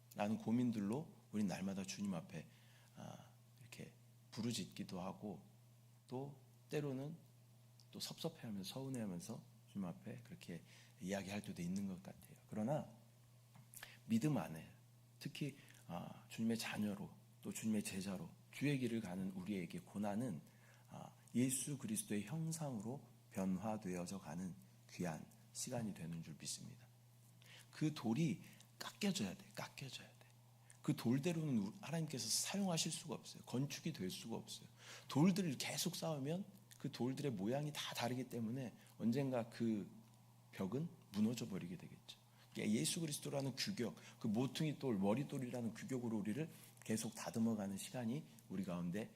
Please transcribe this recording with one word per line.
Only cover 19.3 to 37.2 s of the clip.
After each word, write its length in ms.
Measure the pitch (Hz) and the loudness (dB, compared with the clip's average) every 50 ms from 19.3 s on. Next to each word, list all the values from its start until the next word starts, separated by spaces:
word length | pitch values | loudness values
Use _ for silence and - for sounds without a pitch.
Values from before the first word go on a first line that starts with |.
| 95 | -2
우리에게 480 | 95 90 104 104 95 85 82 - 87 | -2 -2 0 0 0 0 -2 -4 -6
고난은, 600 | - - - 101 107 104 101 107 131 123 82 - - - - - - - - - - - | -8 -6 -2 0 0 2 2 2 0 0 -2 -4 -6 -12 -18 -20 -20 -20 -20 -20 -18 -14
아, 200 | - - - - - - - - - | -12 -12 -12 -12 -16 -18 -10 -2 2
예수 420 | 117 127 135 131 - - 151 147 127 | 4 4 4 4 2 0 -2 -2 -2
그리스도의 460 | - 202 214 - - - 208 208 196 | -2 0 0 0 0 0 0 0 0
형상으로 800 | - 156 165 160 160 160 160 160 139 127 104 98 110 135 147 - - - - - - | 0 -2 0 0 0 0 -2 -2 -2 -2 -2 -2 -4 -4 -6 -8 -12 -20 -20 -20 -6
변화되어져 880 | - 101 95 95 92 87 98 110 110 104 - 90 90 87 87 87 98 92 | -2 0 2 4 2 2 2 0 0 0 0 -2 -2 -2 -2 -4 -4 -6
가는 340 | - 73 78 87 95 90 - - - - - - - - | -6 -6 -4 -4 -4 -4 -6 -8 -14 -20 -20 -20 -20 -10
귀한 320 | - - 87 85 80 78 - - - - - - - | -4 -2 0 0 -2 -4 -6 -12 -16 -20 -20 -12 -8
시간이 400 | - - 127 127 120 113 104 87 | -6 -4 -2 0 0 0 0 -2
되는 300 | - 82 82 85 82 80 | -4 -4 -4 -4 -4 -6
줄 120 | 82 76 - | -8 -10 -8
믿습니다. 460 | - - - - - - - - - - - - - - - - - - - - - - - - - - | -6 -6 -6 -6 -8 -10 -14 -16 -18 -20 -20 -20 -20 -20 -20 -20 -20 -20 -20 -20 -20 -20 -18 -20 -18 -14
그 220 | - - 156 156 151 | -2 0 2 2 2
돌이 480 | - - 110 113 143 170 143 101 - - - - - - - - - | 2 2 4 6 6 6 4 4 0 -4 -12 -18 -20 -20 -16 -12 -10
깎여져야 560 | - - - - - 202 165 - 110 92 - | -10 -8 -4 0 2 2 2 2 2 0 -2
돼, 100 | - - - - | -4 -10 -10 -8
깎여져야 540 | - - - - - 139 127 - - - - | -6 -6 -6 -8 -10 -10 -8 -8 -10 -12 -14
돼. 200 | - - - - - - - - - - - - - - | -18 -20 -20 -20 -20 -20 -20 -20 -20 -20 -20 -20 -20 -2
그 140 | - - - | 2 2 2
돌대로는 640 | - - 117 123 143 143 180 170 165 156 151 131 113 | 4 6 4 6 6 6 4 2 2 4 4 4 4
우-, 140 | 95 98 110 - | 4 2 0 -6
하나님께서 460 | - - 156 165 160 147 - 123 110 110 | -6 -2 0 0 0 0 0 -2 0 2
사용하실 640 | - - - - - 196 202 185 170 156 - 175 | 2 2 2 2 2 2 4 4 4 4 2 2
수가 240 | 156 - - 160 117 | 0 -2 -4 -4 -6
없어요. 280 | - - - - - - | -6 -6 -10 -14 -12 -6
건축이 480 | - - 123 139 147 - - - 165 139 | -2 0 2 2 0 -2 -2 -4 -4 -2
될 160 | - 92 92 | -2 -2 -2
수가 280 | - - - 117 110 - | -2 -4 -4 -4 -4 -4
없어요. 300 | - - - - - - - - - - - - - - | -4 -6 -10 -10 -12 -14 -18 -18 -16 -14 -14 -14 -8 0
돌들을 480 | - 135 160 196 175 185 190 165 127 113 | 6 8 8 8 8 6 4 2 0 0
계속 380 | - - - - - 180 175 | -2 -2 0 0 0 0 0
쌓으면 500 | - 170 165 156 143 131 143 165 190 202 - - - - - - - | 0 0 0 0 0 0 0 0 0 -2 -6 -10 -18 -20 -20 -10 -6
그 120 | - 135 | -6 -4
돌들의 400 | - - 120 127 135 135 | -2 0 2 2 2 2